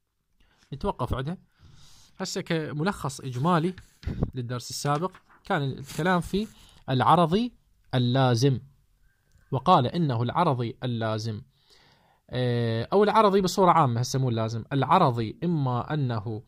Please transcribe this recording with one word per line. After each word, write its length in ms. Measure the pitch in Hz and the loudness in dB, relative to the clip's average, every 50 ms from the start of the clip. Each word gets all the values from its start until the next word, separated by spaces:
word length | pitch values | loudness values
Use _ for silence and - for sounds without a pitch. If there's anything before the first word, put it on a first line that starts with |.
| _ _ _ _ _ _ _ _ _ _ _ _ _ _ 143 | _ _ _ _ _ _ _ _ _ _ _ _ _ _ -12
نتوقف 400 | 139 - 202 175 - 127 - - | -6 -6 -6 -4 -4 -4 -4 -4
عندها. 240 | 123 - 147 185 - _ _ _ _ - - - - - - - - - - _ - | -4 -4 -6 -8 -10 _ _ _ _ -20 -20 -20 -20 -20 -20 -20 -20 -20 -20 _ -10
هسه 220 | 190 180 - 196 | -10 -8 -6 -6
كملخص 800 | 180 - 170 160 156 135 127 147 151 - 147 - - 143 - - | -4 -4 -4 -4 -4 -4 -6 -4 -2 -2 -2 -4 -6 -8 -8 -8
إجمالي 520 | - 135 120 123 139 170 180 160 151 185 185 - - _ _ _ - - - - - - - | -10 -8 -6 -2 0 2 2 2 2 0 -4 -8 -14 _ _ _ -8 -8 -4 -2 -4 -4 -4
للدرس 340 | 127 123 117 123 123 - - | -6 -8 -8 -8 -8 -10 -10
السابق 420 | - - - 147 147 151 175 185 - - _ _ _ _ - | -10 -6 -2 -2 -2 -2 -2 -6 -8 -12 _ _ _ _ -6
كان 160 | - 196 160 | -4 -2 -2
الكلام 600 | 143 135 123 - 139 - - - 156 185 185 175 | -2 -2 -4 -8 -10 -10 -6 -2 0 2 2 0
في 260 | 165 - - 196 214 214 - - - - - - - - | 0 -2 -2 -4 -4 -6 -10 -18 -20 -20 -20 -12 -6 -2
العرضي 640 | 131 127 120 113 160 170 170 151 170 214 240 247 - _ _ _ _ _ _ _ - | 0 2 4 6 6 6 4 4 2 0 -2 -2 -6 _ _ _ _ _ _ _ -2
اللازم، 640 | 131 123 120 123 131 131 123 123 113 127 139 131 110 - - _ _ _ _ _ _ _ _ _ _ _ _ _ _ _ _ | 0 0 2 2 2 4 4 4 4 4 2 2 0 -4 -10 _ _ _ _ _ _ _ _ _ _ _ _ _ _ _ _
وقال 360 | - 131 - 185 185 160 123 117 | -6 -2 2 4 4 4 4 2
إنه 360 | - 175 170 143 123 113 120 | 0 0 0 0 0 0 -2
العرضي 540 | 120 - 160 180 165 135 123 120 113 - - - | -2 0 0 0 0 0 0 -2 -6 -6 -6 -6
اللازم، 580 | 127 120 113 113 110 110 107 107 113 107 104 - _ _ _ _ _ _ _ _ _ _ _ _ _ _ _ _ - | -4 -4 -2 -2 -2 -4 -4 -4 -6 -8 -8 -12 _ _ _ _ _ _ _ _ _ _ _ _ _ _ _ _ -8
آه، 580 | - 127 127 123 120 120 117 113 113 113 113 - - | -4 -2 -2 0 0 0 0 0 -2 -2 -2 0 2
أو 100 | 196 208 | 2 2
العرضي 380 | 202 202 220 220 202 190 202 | 4 4 4 4 4 4 2
بصورة 300 | 190 180 - 202 190 175 | 2 0 2 4 4 4
عامة، 280 | 160 165 151 127 117 120 | 6 6 4 2 2 0
هسه 200 | 123 - - 135 | -2 -2 -2 -2
مو 100 | 131 127 | -2 -2
اللازم، 340 | 113 113 110 110 117 113 - - 143 | -2 -2 -2 -4 -4 -8 -8 -4 -2
العرضي 640 | 139 131 135 165 190 170 139 120 120 113 107 - - - | -2 2 4 4 6 4 4 2 0 -2 -4 -6 -6 -4
إما 500 | 175 175 151 139 127 123 123 - - 151 | -2 0 0 0 0 -2 -2 -4 -4 -4
أنه 500 | 151 139 123 120 110 101 120 110 107 - | -2 -2 -2 -2 -4 -6 -6 -8 -10 -10